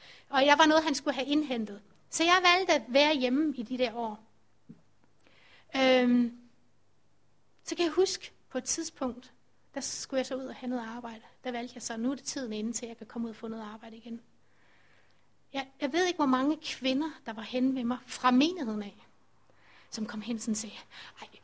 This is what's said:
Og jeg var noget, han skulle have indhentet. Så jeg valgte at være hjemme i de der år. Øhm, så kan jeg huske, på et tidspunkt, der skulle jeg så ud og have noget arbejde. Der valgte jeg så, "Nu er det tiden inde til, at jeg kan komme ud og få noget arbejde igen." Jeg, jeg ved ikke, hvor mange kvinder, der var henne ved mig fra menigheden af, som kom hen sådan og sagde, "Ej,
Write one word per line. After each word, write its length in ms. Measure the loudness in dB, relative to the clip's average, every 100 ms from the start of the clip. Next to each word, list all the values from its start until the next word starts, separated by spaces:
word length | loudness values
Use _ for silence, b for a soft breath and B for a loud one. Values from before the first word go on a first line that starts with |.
| B B B
Og 180 | 4 6
jeg 120 | 8
var 80 | 8
noget, 180 | 6
han 100 | 4
skulle 200 | 0 -2
have 120 | -2 0
indhentet. 540 | 0 0 -4 -4 -8 -18 _ _
Så 120 | 0
jeg 180 | 4 6 6
valgte 180 | 4 4
at 100 | 2 4
være 280 | 4 4 4
hjemme 380 | 2 2 0 -2
i 60 |
de 160 | -6 -2
der 160 | -2
år. 300 | -2 -6 -8 -16 _ _ _ -20 -20 _ _ _ _ b b b b b 2
Øhm, 600 | 4 6 6 4 2 -2 -20 _ _ _ _ _ _ _ _ _ _ _
så 100 | -10
kan 100 | -2
jeg 80 | -2
huske, 400 | 2 0 0 -10 _ _
på 80 | -8
et 60 |
tidspunkt, 680 | -4 -4 -6 -6 -6 -6 -16 _ _ _ _
der 60 | -10
skulle 380 | -8 -8 -6 -4
jeg 80 | -4
så 100 | -6
ud 80 |
og 100 | -8
have 160 | -10 -8
noget 120 | -6 -8
arbejde. 360 | -10 -12 -14 -20 _
Der 80 | -8
valgte 220 | -8 -8
jeg 80 | -10
så, 140 | -10 -4
"Nu 140 | -4
er 40 |
det 100 | -4
tiden 280 | -6 -8 -6
inde 200 | -6 -6
til, 140 | -6 -10
at 20 |
jeg 100 | -14
kan 80 | -14
komme 200 | -8 -8
ud 40 |
og 60 | -8
få 120 | -10
noget 140 | -10
arbejde 340 | -12 -14 -18 -18
igen." 240 | -14 -14 _ _ b b b b b b b b b b _
Jeg, 160 | -8 -8 -6
jeg 120 | -2
ved 140 | 0 0
ikke, 100 | 2
hvor 100 | 2
mange 320 | 2 2 -2
kvinder, 480 | -4 -6 -2 0 -2 -6 -12
der 60 |
var 100 | -12
henne 320 | -6 0 0
ved 100 | 0
mig 140 | -2 -4 -8
fra 240 | 0 4
menigheden 520 | 6 4 2 -4 -6
af, 240 | -8 -12 -20 _ _ _ _ b b b b
som 160 | -8 -8
kom 140 | -8
hen 180 | -6 -6
sådan 140 | -2
og 40 | -4
sagde, 200 | -4 -12 -20 B B B
"Ej, 80 | -20 -14